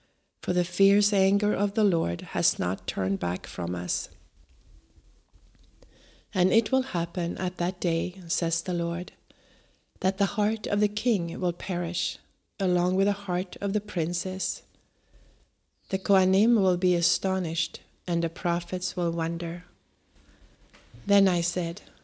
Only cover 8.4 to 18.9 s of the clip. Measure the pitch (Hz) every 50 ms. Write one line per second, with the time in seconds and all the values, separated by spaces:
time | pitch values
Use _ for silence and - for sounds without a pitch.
8.4 | 170 170 - - - - 175 170 170 170 170 170 180 - - _ _ _ _ _
9.4 | _ _ _ _ _ _ _ _ _ _ _ _ - 190 190 - 202 190 - 214
10.4 | 208 214 220 214 - - - 202 208 202 208 208 - 247 220 185 170 165 165 -
11.4 | 180 175 170 - - - 175 175 175 165 - - - - - - _ _ _ _
12.4 | _ _ _ - 196 185 180 175 175 180 185 190 196 202 196 - - - 175 180
13.4 | 190 - - - - 196 196 208 208 - - 175 160 170 175 - - 185 190 185
14.4 | - - - - - _ _ _ _ _ _ _ _ _ - - - - _ _
15.4 | _ _ _ _ _ _ _ _ _ - - 190 - - 196 190 185 185 190 196
16.4 | 214 240 240 214 190 185 180 180 185 180 180 170 170 - - - - 190 190 185
17.4 | 180 160 165 165 - - - - - _ _ _ _ - 170 170 165 165 165 -
18.4 | - 175 170 175 - - 185 180 - -